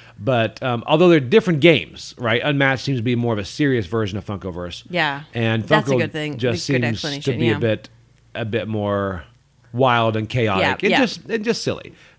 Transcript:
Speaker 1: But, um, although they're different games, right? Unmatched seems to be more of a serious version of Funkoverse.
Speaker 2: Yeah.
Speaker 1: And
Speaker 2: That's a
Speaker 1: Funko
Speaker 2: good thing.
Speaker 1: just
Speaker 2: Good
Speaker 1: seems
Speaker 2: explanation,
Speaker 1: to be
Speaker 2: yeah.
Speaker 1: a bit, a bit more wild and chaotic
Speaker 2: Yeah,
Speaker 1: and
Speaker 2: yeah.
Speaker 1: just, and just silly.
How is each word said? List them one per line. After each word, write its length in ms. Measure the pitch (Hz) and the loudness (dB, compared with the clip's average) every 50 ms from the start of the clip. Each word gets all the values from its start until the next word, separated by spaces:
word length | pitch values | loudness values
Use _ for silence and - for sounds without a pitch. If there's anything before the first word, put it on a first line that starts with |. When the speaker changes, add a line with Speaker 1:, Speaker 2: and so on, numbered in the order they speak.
| - - - - | -18 -20 -16 -8
Speaker 1:
But, 440 | 104 120 131 117 113 107 - - 131 | -2 0 2 2 2 0 -2 -4 -4
um, 200 | 131 120 117 - | -4 -4 -2 -2
although 240 | - 151 156 180 180 | 0 2 4 6 6
they're 100 | 170 156 | 4 4
different 400 | 135 117 143 220 220 185 170 143 | 4 4 2 2 4 2 2 4
games, 540 | 135 170 160 113 80 - - - - - - | 6 6 6 4 2 -4 -12 -14 -14 -14 -10
right? 240 | - 123 113 113 120 - | -4 -2 0 0 0 0
Unmatched 440 | 147 147 139 139 135 135 123 - | 0 0 2 2 2 0 0 -2
seems 140 | - 135 123 | -4 -2 -2
to 20 | 110 | 0
be 120 | 127 123 | 0 0
more 180 | 117 120 117 113 | 0 0 0 0
of 40 | 104 | -2
a 60 | 98 | -4
serious 400 | - - - 151 139 131 120 104 | -4 -2 0 0 2 2 0 0
version 320 | 85 - 113 110 98 90 | -2 -2 -2 -2 -2 -4
of 80 | 101 92 | -6 -6
Funkoverse. 600 | - 104 92 85 95 85 87 87 87 87 - - - | -8 -8 -8 -8 -8 -8 -8 -8 -10 -10 -14 -12 -6
Speaker 2:
Yeah. 360 | 175 180 156 147 139 139 151 - - | -2 -2 -2 -2 -2 -6 -10 -10 -6
Speaker 1:
And 280 | 120 113 113 110 113 107 | -2 0 0 0 0 0
Speaker 2:
That's 260 | - - 107 107 131 | 2 2 2 2 2
a 20 | 135 | 0
Speaker 1:
Funko 60 | 123 | 0
Speaker 2:
good 140 | - 104 - | 0 -2 -4
thing. 260 | 156 151 151 147 117 | -6 -6 -6 -4 -2
Speaker 1:
just 280 | 113 123 117 175 - | -2 -2 -2 -2 -2
Speaker 2:
Good 60 | - 143 - | 0 0 0
Speaker 1:
seems 40 | 120 | 0
Speaker 2:
explanation, 480 | 117 110 92 - 156 143 139 147 139 123 | 0 -2 -4 -4 -4 -6 -4 -2 -2 0
Speaker 1:
to 40 | - | 2
be 80 | - 113 | 2 2
Speaker 2:
yeah. 80 | 110 | 2
Speaker 1:
a 40 | - | 2
bit, 300 | 113 113 110 - - - - _ _ _ _ _ _ _ - | 0 0 0 -2 -4 -12 -20 _ _ _ _ _ _ _ -8
a 120 | - 117 | -8 -6
bit 200 | 110 101 113 90 | -4 -2 -4 -2
more 580 | 110 107 107 104 101 101 101 98 98 95 87 76 - _ _ _ _ _ _ _ - - | -2 -2 -2 0 0 0 0 0 -2 -4 -6 -10 -14 _ _ _ _ _ _ _ -6 -2
wild 420 | 120 135 127 120 120 113 113 107 | 2 4 4 4 4 4 2 2
and 100 | 110 110 | 0 -2
chaotic 360 | 107 - 127 117 107 98 95 95 | -2 -2 0 0 2 2 2 2
Speaker 2:
Yeah, 100 | 143 127 - - | 0 0 0 0
Speaker 1:
and 40 | 208 | 2
Speaker 2:
yeah. 100 | - - | 4 4
Speaker 1:
just, 280 | 262 - - - - - | 2 2 0 -6 -10 -6
and 160 | 208 226 208 | -6 -4 -2
just 180 | 240 220 - - | -2 -2 -2 -2
silly. 300 | 139 98 - - - - - - - - | -4 -4 -6 -8 -16 -20 -20 -20 -20 -20